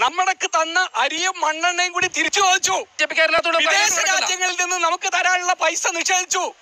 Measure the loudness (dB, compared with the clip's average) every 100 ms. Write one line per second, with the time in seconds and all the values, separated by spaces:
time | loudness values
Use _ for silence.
0 | 0 2 0 0 -2 0 0 0 0 0
1 | -2 0 -4 0 -2 0 0 0 -2 0
2 | -2 -2 -2 2 4 2 2 -2 -4 -4
3 | -2 2 2 2 2 0 2 2 2 0
4 | 0 0 -2 -2 -4 -2 -2 0 0 -2
5 | -2 0 0 0 0 0 0 -2 -4 -4
6 | 0 -2 0 -2 -4 -8